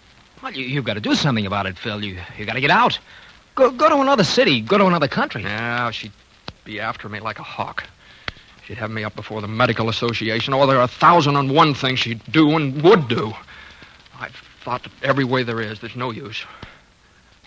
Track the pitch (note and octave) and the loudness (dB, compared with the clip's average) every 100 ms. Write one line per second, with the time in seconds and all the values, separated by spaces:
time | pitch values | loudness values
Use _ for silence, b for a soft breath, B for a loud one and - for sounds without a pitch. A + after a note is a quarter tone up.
0 | _ _ _ - C4+ D3 B2+ C#3+ A2+ G#2 | _ _ _ -16 -12 -8 -6 -4 -4 -4
1 | B3 D4+ D3+ A2+ G2 G2+ F#2+ F#2 A#2 G#2 | -2 0 0 0 -2 -2 -4 -6 -8 -8
2 | G#2 F2+ F2+ - G#2+ A#2+ C#3+ G3 A#3 - | -8 -10 -14 -12 -8 -2 2 4 4 0
3 | B B B B B - B3 B3+ D#4 C#4+ | B B B B B 2 2 4 4 4
4 | C4+ C4+ F3 - B3 B2 A2 G3+ F#3 F3 | 4 4 2 4 2 2 2 4 4 4
5 | C#3 - G3 A2+ G2 G#2+ A#2 A#2+ A#2+ A2+ | 0 -2 -4 -4 -6 -6 -4 -4 -4 -6
6 | G#2+ - _ _ - - - G#2 A2 - | -12 -18 _ _ -20 -18 -12 -8 -8 -8
7 | G#2 G#2 G#2+ G#2+ - - G2+ - - _ | -10 -10 -10 -10 -12 -8 -8 -8 -12 _
8 | B B B B B B - G#2+ A2 A2 | B B B B B B -16 -10 -8 -6
9 | G#2+ - G#2 G#2+ G#2 A2 B2+ - A2+ A2 | -8 -8 -10 -8 -6 0 0 2 -2 -2
10 | A#2+ A2+ A2 A2+ C#3 C3+ C3+ C3+ B2 - | -2 -2 -2 -2 0 2 4 4 2 4
11 | D#3+ F3 D3 C#3+ C3+ C#3+ D#3+ C3 C3 B2+ | 6 6 4 2 2 4 4 2 -2 -2
12 | A#2 A#2 - D#3 D3+ D#3+ C#3 C#3 D#3+ G#3+ | -4 -6 -2 4 4 4 0 2 6 6
13 | B2 A#2 A2 G#2+ - B B B B B | 4 -2 -4 -8 -16 B B B B B
14 | B B2+ - - - - - B2 - - | B -16 -16 -16 -20 -16 -8 -8 -8 -6
15 | C3+ C3+ B2+ B2+ A#2+ A2+ A2 A2 A#2 B2 | 0 0 2 0 0 -4 -6 -8 -12 -8
16 | B2 A2+ G#2 A2 - B B B B B | -8 -8 -10 -12 -14 B B B B B
17 | B B B B | B B B B